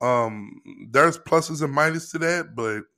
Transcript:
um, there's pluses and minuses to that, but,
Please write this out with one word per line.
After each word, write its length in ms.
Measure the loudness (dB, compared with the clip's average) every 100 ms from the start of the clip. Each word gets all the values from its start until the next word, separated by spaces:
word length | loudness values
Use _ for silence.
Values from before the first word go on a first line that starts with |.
um, 600 | 0 2 0 -4 -12 -18 -20 -20 0
there's 280 | 4 4 2
pluses 440 | 0 0 0 -2
and 120 | -2
minuses 360 | 2 2 0 -6
to 60 | -4
that, 340 | -2 -2 -4 -4
but, 260 | -4 -4 -8